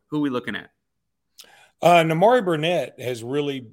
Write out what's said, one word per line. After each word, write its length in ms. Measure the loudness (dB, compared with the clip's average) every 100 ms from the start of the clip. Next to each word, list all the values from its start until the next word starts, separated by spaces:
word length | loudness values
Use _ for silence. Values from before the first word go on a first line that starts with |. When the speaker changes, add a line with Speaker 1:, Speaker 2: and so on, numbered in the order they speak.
| -10
Speaker 1:
who 120 | -4
are 20 |
we 100 | -4
looking 240 | -4 -8
at? 160 | -10 -12 _ _ _ _ _ _ _ -20 _ _ 0
Speaker 2:
Uh, 200 | 4 4
Namari 400 | 4 4 4 4
Burnett 560 | 2 -2 0 -2 -4 -8
has 240 | -8 -8
really, 440 | -6 -4 -4 -6 -12